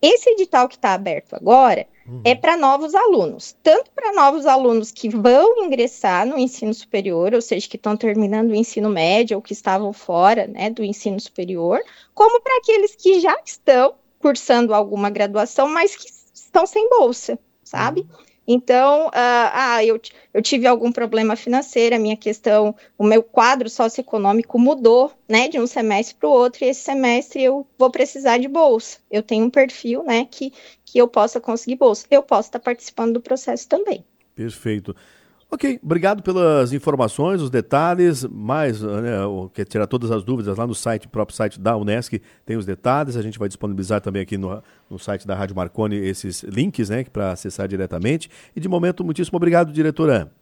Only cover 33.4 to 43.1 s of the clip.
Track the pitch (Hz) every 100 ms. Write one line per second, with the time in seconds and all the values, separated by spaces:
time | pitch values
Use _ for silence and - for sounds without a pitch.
33.4 | - 240 - 311 415 311 _ _ _ -
34.4 | 117 104 117 107 95 98 _ _ _ _
35.4 | _ 311 277 254 151 170 180 208 190 185
36.4 | 175 151 123 139 - 143 117 - 151 190
37.4 | 143 127 - 139 165 180 175 147 123 101
38.4 | 104 143 151 107 107 104 120 110 98 98
39.4 | 92 - 101 107 104 127 117 113 95 127
40.4 | 101 98 117 107 - 110 - 104 104 -
41.4 | 107 - 98 113 104 107 120 107 _ _
42.4 | _ 113 98 92 123 135 151